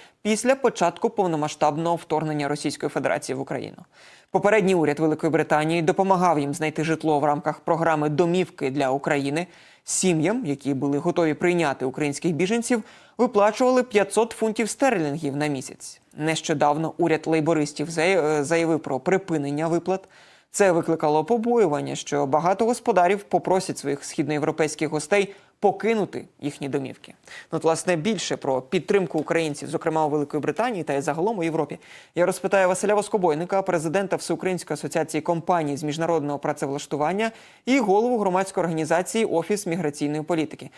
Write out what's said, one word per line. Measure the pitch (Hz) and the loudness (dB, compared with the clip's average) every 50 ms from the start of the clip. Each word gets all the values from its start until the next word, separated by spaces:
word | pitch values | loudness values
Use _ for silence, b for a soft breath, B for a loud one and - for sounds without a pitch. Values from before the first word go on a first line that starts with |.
| B B B _ | B B B _
після | - 208 220 208 - 247 269 | -2 -2 0 2 2 2 2
початку | 262 262 240 - - - 170 - - - 233 | 2 2 0 2 2 0 0 0 0 -2 -2
повномасштабного | - - 196 180 160 151 147 151 - - 156 151 143 151 165 170 175 | 0 0 0 0 0 0 -2 -4 -2 0 0 2 2 0 0 -2 -2
вторгнення | 160 - - 156 - 160 156 151 147 143 139 | -2 -2 -2 -2 -2 0 -2 -2 -2 -2 -2
Російської | 147 147 - 151 139 - - 147 | -4 -2 -4 -4 -4 -4 -6 -4
Федерації | - 156 131 - 87 147 - - 131 | -4 -2 0 0 0 0 -2 -4 -6
в | 131 | -6
Україну. | 135 - 156 127 107 107 - - - B B B B B B B B B | -6 -6 -6 -8 -8 -10 -12 -16 -20 B B B B B B B B B
Попередній | - 190 - 202 214 220 180 190 190 | 0 2 4 4 4 6 6 4 4
уряд | 175 156 143 147 151 | 4 4 2 2 2
Великої | 156 156 151 151 - 160 | 2 0 0 0 0 2
Британії | 143 160 151 - 156 151 151 160 165 170 | 2 2 2 2 2 2 2 2 0 2
допомагав | 160 151 180 - 190 196 190 175 185 175 160 147 | 2 2 2 2 2 2 4 4 4 4 2 2
їм | 143 143 143 | 0 -2 -2
знайти | 139 156 156 151 - 151 | -2 -4 -2 -2 -2 -2
житло | 156 160 156 - 160 151 143 | -2 -2 0 0 0 2 2
в | 147 | 2
рамках | 151 147 147 - 156 147 - | 2 0 0 -2 -4 -4 -2
програми | - - 170 156 165 165 160 156 147 151 | -2 -2 0 2 2 2 2 2 0 0
"Домівки | 151 139 175 170 175 185 180 - - - 147 135 | 2 2 2 2 2 0 0 -2 -4 -6 -4 -4
для | 131 143 139 131 | -2 0 0 0
України". | 131 143 - 160 156 143 139 139 143 160 180 B B B B B B B B - | 0 -2 0 0 0 0 0 -2 -2 -2 -4 B B B B B B B B -6
Сім'ям, | - - - 185 170 156 147 175 220 262 247 | -4 0 2 2 2 2 2 0 0 -2 -2
які | 151 143 131 - 143 143 | -4 -4 -4 -2 -4 -2
були | 131 139 139 143 143 | -2 -2 -2 -2 0
готові | 135 170 - - 170 156 147 | -2 0 0 2 0 0 0
прийняти | 147 185 175 175 175 165 143 131 - 127 | 0 0 0 2 2 2 0 0 -2 -4
українських | 131 - - 151 147 139 - - 165 165 | -4 -4 -2 -4 -4 -4 -2 -2 -2 0
біженців, | 143 180 180 226 233 226 - 247 226 214 B B B B B B - | 0 0 0 0 -2 0 0 -2 -2 -2 B B B B B B -2
виплачували | 240 247 247 208 202 214 214 - 262 247 254 254 247 | -2 2 4 4 4 4 2 2 2 4 4 2 2
п'ятсот | 247 - 208 196 196 - 214 226 226 | 2 2 2 2 2 2 0 0 0
фунтів | - - 220 220 214 - 226 202 | -2 -2 -2 -2 0 -2 -4 -4
стерлінгів | - - 277 269 240 185 156 147 139 165 165 143 135 | -2 0 0 2 2 2 0 -2 -2 -4 -4 -4 -2
на | 143 151 151 | -2 -2 -2
місяць. | 143 131 - - - - - - - - _ _ - - | -2 -4 -6 -10 -14 -16 -18 -20 -20 -20 _ _ -10 -4
Нещодавно | 151 160 160 156 - - 160 143 147 147 147 156 160 151 - - | -2 -2 -2 -2 -2 -2 0 2 2 2 2 2 -2 -4 -2 0
уряд | 175 165 160 156 156 156 | 2 2 2 0 2 2
лейбористів | 160 160 151 156 165 156 147 147 - - 147 170 | 2 2 2 2 2 2 0 -2 -4 -6 -6 -4
зая-, | 165 160 156 185 196 175 147 151 156 151 | -2 0 2 2 4 2 2 2 2 0
е, | 143 | 0
заявив | 131 170 165 165 160 160 151 | 0 0 2 2 2 0 0
про | - - 139 127 | -2 -4 -4 -2
припинення | - - 185 185 190 - 165 156 139 143 143 147 160 165 | 0 0 0 0 0 -2 -2 -2 -2 -2 -2 -2 0 0
виплат. | 170 170 170 185 190 190 190 b b b b b b b b b - | 0 0 0 -2 -2 -4 -4 b b b b b b b b b 2
Це | - 202 190 | 4 4 6
викликало | 170 170 - - 165 160 165 151 151 156 156 | 6 4 2 0 0 0 2 2 2 2 2
побоювання, | - 240 233 214 240 240 240 208 165 147 143 139 135 135 | 2 0 0 2 2 4 4 4 4 2 0 -2 -4 -6
що | 135 - - 147 143 143 | -8 -6 -4 -2 0 0
багато | 135 135 151 156 175 196 190 233 | 2 2 2 2 2 2 2 2
господарів | 220 247 - - - 214 180 175 175 202 196 - | 0 0 0 -2 0 2 4 4 4 2 0 -2
попросять | - - 175 - - 185 190 180 - 139 - | -2 -2 0 2 2 0 0 0 -2 -6 -6
своїх | - 143 139 139 - | -6 -6 -6 -6 -8
східноєвропейських | - - - 151 135 151 147 147 151 156 156 160 151 151 - 160 143 | -6 -4 -4 -2 -2 -2 0 0 -2 0 0 -2 -2 -2 -4 -4 -4
гостей | 156 151 147 - 202 202 196 196 B B B B B _ | -2 -4 -2 0 0 0 0 -2 B B B B B _
покинути | - 202 190 196 190 220 226 214 185 - - - - - _ _ | 0 0 0 0 0 0 0 0 0 -2 -4 -10 -12 -14 _ _
їхні | - 143 143 - 143 139 | -8 -8 -8 -6 -6 -4
домівки. | 131 143 135 120 107 - - - - _ B B B B B B | -4 -4 -4 -6 -10 -16 -20 -20 -20 _ B B B B B B
Ну, | - 156 | -6 0
от, | - | 0
власне, | 160 160 - - 185 180 | 0 0 2 0 0 0
більше | 160 151 214 220 170 - - 147 123 | 0 0 -2 -2 -2 -4 -4 -6 -4
про | - 139 131 127 | -2 -2 -2 -2
підтримку | 127 - - 185 147 - 202 202 185 160 - 160 | -2 -2 -2 -2 0 2 2 2 2 0 -2 -4
українців, | 143 - 170 165 165 156 143 - 143 147 | -2 0 0 0 0 -2 -4 -6 -8 -6
зокрема | 156 160 - 165 156 160 156 | -6 -4 -2 -2 0 0 0
у | 147 | 0
Великої | 147 151 147 147 - 151 | 0 -2 -2 -2 -4 -4
Британії | 139 151 147 - 220 254 233 180 151 | -2 -2 -2 -2 -2 -2 -2 -4 -4
та | - 143 | -2 -2
й | 214 | -2
загалом | 185 170 143 160 170 214 233 190 | -2 -2 -2 -2 -2 -2 -2 -2
у | 165 | -2
Європі, | 165 156 156 147 139 175 B B B B B B B B | -2 0 -2 -2 -4 -6 B B B B B B B B
я | 165 175 | 0 2
розпитаю | 175 185 - - 185 202 196 190 180 | 2 2 0 -2 0 2 4 4 4
Василя | 185 185 - 196 208 | 2 0 0 2 2
Воскобойника, | 208 196 - - 214 180 170 147 151 175 175 202 190 | 2 0 0 0 2 2 2 2 0 -2 0 0 0
президента | 190 190 175 165 147 165 151 196 202 185 175 | 0 0 0 0 0 0 0 -2 0 -2 -2
Всеукраїнської | 147 - - 170 - - 185 185 170 - - 151 | -4 -2 -4 -4 -2 -2 -2 -4 -4 -4 -6 -8
асоціації | - - 147 - 165 151 156 - 156 | -6 -6 -4 -2 -2 -2 -2 -4 -4
компаній | 147 - 170 165 165 - 185 170 156 143 143 127 | -2 -2 -2 -2 0 0 0 0 0 -2 -4 -4
з | 151 | -4
міжнародного | 151 143 160 165 165 170 160 143 147 143 139 | -4 -4 -2 0 0 0 0 0 -2 -4 -4
працевлаштування | - 156 147 - 160 139 139 143 - - 160 139 151 156 185 202 226 226 226 B B B B B B | -2 -4 -4 -2 -4 -4 -4 -6 -6 -6 -4 -2 -2 -2 0 -2 -2 -4 -4 B B B B B B
і | 233 262 277 | 2 2 2
голову | 233 196 190 208 226 247 247 220 | 4 4 4 4 4 2 0 0
громадської | 208 190 180 185 190 190 - 190 170 | 0 0 2 0 0 0 -2 -2 -2
організації | 170 165 160 160 151 170 170 185 - - 226 220 | 0 -2 -2 0 0 0 0 0 0 -2 -2 0
"Офіс | - - 165 165 - 208 202 - | 0 0 -2 -2 -2 -4 -4 -2
міграційної | 180 165 190 160 147 143 - 151 147 147 156 151 | -4 -4 -2 -2 -4 -4 -4 -4 -4 -4 -4 -4
політики". | - 180 160 151 - - - 135 - B | -2 -2 -2 -2 -4 -6 -12 -16 -18 B